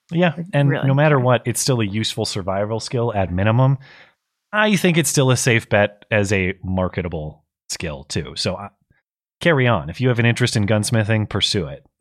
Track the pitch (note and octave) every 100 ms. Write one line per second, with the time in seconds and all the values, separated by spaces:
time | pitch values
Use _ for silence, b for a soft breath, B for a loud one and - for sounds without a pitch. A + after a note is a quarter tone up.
0 | _ E3+ F3 E3+ E3+ C#3+ C#3+ C#3+ C3+ C3+
1 | D#3 C#3+ B2 A#2+ B2 A2 - B2 G#2 G#2
2 | G#2+ - G#2+ G#2+ F#2 F#2+ G#2 A2 - A#2+
3 | A#2 G#2 F#2 F2 G#2 A#2 C3 C#3 B B
4 | B B _ _ _ G#3+ G#3+ G3 F#3 E3
5 | D3+ - C3 B2 - A2+ - G#2+ G2+ -
6 | - A2 G2 G2+ F#2 - F#2+ F#2 F2+ -
7 | F2 E2 D2+ - _ _ - - E2 C#2
8 | - - - - F#2+ F#2 G2+ - _ _
9 | _ _ _ _ E3+ C#3+ B2 G#2 D2 F2+
10 | B2 A#2 A#2 A#2 B2 A2+ G2 G#2+ G#2 A2+
11 | G#2 A2 G#2 G2+ - G#2 D2+ C#2 _ _